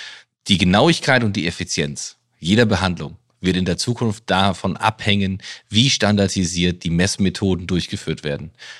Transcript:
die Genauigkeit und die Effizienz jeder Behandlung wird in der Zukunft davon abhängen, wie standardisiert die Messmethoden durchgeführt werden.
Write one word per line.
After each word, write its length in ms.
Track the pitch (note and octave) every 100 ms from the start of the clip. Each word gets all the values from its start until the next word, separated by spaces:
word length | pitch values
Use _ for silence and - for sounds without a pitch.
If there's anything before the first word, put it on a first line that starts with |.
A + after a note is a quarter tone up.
| - - _ _ -
die 100 | F#2+
Genauigkeit 680 | F#2 G2 D#3 E3 - C3
und 120 | A2+ G2+
die 100 | E2
Effizienz 720 | - F2 - D2 C#2 - - _ _
jeder 260 | D#2+ G#2+ A2+
Behandlung 520 | G2+ F#2 E2+ D2 - _ _
wird 160 | F2+ F2+
in 80 | F#2
der 120 | E2+
Zukunft 460 | - A#2 A#2 G2+ -
davon 500 | F#2+ G2 F#2 G2 -
abhängen, 680 | G#2 - - G2+ F#2+ F#2+ - - -
wie 220 | G#2+ C3
standardisiert 920 | - G#2 G#2 G2 - F2 F2+ F2 F2
die 60 | E2+
Messmethoden 800 | E2+ F#2 - F#2+ F2 G2 F2 F2
durchgeführt 560 | F2+ - G2+ - D#2
werden. 280 | D2+ C#2+ D2+ - -